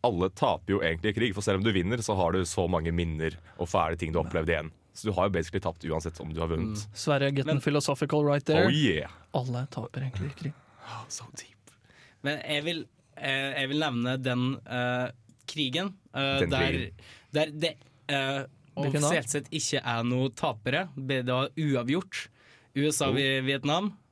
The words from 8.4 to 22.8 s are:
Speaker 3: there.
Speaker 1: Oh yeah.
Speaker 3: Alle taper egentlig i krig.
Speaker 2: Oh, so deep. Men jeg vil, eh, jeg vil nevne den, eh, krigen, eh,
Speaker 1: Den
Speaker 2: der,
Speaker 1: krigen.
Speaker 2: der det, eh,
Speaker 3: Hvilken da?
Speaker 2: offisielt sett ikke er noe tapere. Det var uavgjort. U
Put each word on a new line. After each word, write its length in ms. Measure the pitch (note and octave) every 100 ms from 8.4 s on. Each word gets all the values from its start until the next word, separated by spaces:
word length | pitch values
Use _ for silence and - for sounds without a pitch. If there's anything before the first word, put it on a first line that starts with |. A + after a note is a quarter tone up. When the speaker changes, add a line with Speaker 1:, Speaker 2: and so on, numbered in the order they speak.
Speaker 3:
there. 220 | - D#3 C#3
Speaker 1:
Oh 60 | D3+
yeah. 320 | C3+ D#2 - - -
Speaker 3:
Alle 300 | - B2+ B2 C#3
taper 380 | - A2 C3 C3+
egentlig 240 | A2+ D3
i 20 | C#3
krig. 160 | C#3+ - _ - -
Speaker 2:
Oh, 160 | A2+ A2+
so 220 | - A#2 -
deep. 320 | - _ - _ _ - - _ C#3
Men 140 | D3
jeg 220 | - D3 D3+
vil, 140 | E3 - _ _ -
eh, 380 | C#3+ C3+ C#3 C#3
jeg 100 | C3+
vil 80 | D3 D#3
nevne 320 | A#2+ B2 C3
den, 240 | C3 B2 B2+ C3+ -
eh, 400 | B2 B2 B2 B2+ - _ _ -
krigen, 460 | D#3 C3+ C#3 G3 F#3 _
eh, 220 | C3 C#3 C#3
Speaker 1:
Den 80 | F2
Speaker 2:
der, 160 | C3+ -
Speaker 1:
krigen. 400 | - A#2 - - - _
Speaker 2:
der 240 | D3 D#3 D3+
det, 80 | E3 - - _ -
eh, 340 | C#3 C3+ C#3 C3+ - - -
Speaker 3:
Hvilken 240 | C#3+ D3
da? 80 | D3
Speaker 2:
offisielt 220 | E3 A#2 D3
sett 120 | - D#3+
ikke 240 | - C#3 B2
er 180 | A#2
noe 300 | A#2+ B2+ C3 -
tapere. 540 | D#3 G#2+ G#2+ C#3+ F#3 C3+
Det 260 | C3 C3+ B2
var 160 | B2+ C#3 -
uavgjort. 680 | D#3 C3+ A#2+ D#3+ - - - _ - - _
U 100 | C#3